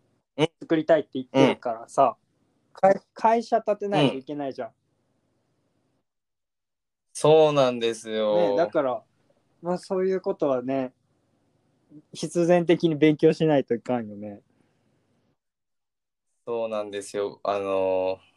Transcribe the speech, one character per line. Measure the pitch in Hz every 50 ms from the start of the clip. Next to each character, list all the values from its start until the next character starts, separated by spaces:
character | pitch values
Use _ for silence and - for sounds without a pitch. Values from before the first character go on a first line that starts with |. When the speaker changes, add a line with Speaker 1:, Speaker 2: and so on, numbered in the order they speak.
| _ _ _ _ _ _ _
Speaker 1:
う | 139
ん。 | 151 - _ _
Speaker 2:
作 | - - 165
り | 156 151
た | - 165 151
い |
っ | -
て | - -
言 | 131
っ | 127
て | - - 135 131 120 107
る | -
か | - 120
ら | 113 113 117 -
さ、 | - 143 135 117 - - _ _ _ _ _ _ _ _ _ _ _ - -
Speaker 1:
う | 190
ん。 |
Speaker 2:
か-、 | 196 190 - _ _
会 | - - 220 226 233
社 | 226 - 240 220
立 | - 214 208 -
て | 202 202
な | 202 147
い | 143 120
と | -
い | 131 -
け | 151 147
な | 147 143 135
い |
じ | 120 127
ゃ | 117
ん。 | 113
Speaker 1:
う |
ん。 | - _ _ _ _ _ _ _ _ _ _ _ _ _ _ _ _ _ _ _ _ _ _ _ _ _ _ _ _ _ _ _ _ _ _ _ _ _ _ _ _ _ _ _ _ _ _ _ -
そ | - - 147 156 160 156 151
う | 147
な | 139 131 123
ん | 123 120
で | 117 117 117
す | 110 113 110
よ。 | 110 110 107 104 104 107 104 101
Speaker 2:
ね、 | 101
だ | 151 175
か | - - 156
ら、 | 135 127 117 - - _ _ _ _ _ _ _ _ _ _ _
ま | 170 175 180
あ、 | 175
そ | - - 196 185
う | 185
い | 190 190
う | 185
こ | - 196 -
と | - 160 139
は | 131 123
ね、 | 123 131 135 135 127 127 - _ _ _ _ _ _ _ _ _ _ _ _ _ _ _ _ _ _ _ 151 151 - _
必 | - - 175 156 - 175 170
然 | 165 180 175 165
的 | 170 170 - 180 165
に | 156
勉 | 139 151 156 151
強 | - 160 156
し | - - 160
な | 156 147 135
い | -
と | - 120
い | 107
か | - - 123 120
ん | 113 104
よ | 104
ね。 | 101 104 104 101 - _ _ _ _ _ _ _ _ _ _ _ _ _ _ _ _ _ _ _ _ _ _ _ _ _ _ _ _ _ _ _ _ _ _ _ _ _ _ _ _ _
Speaker 1:
そ | 120 117 113 113
う | 110
な | 110 104 104
ん | 104
で | 101 101
す | 98 - -
よ。 | 101 101 98 - -
あ | - - 101 101
の | 98 98 95 95 95 95 95 92 92 95 95
ー、 | - _ _ _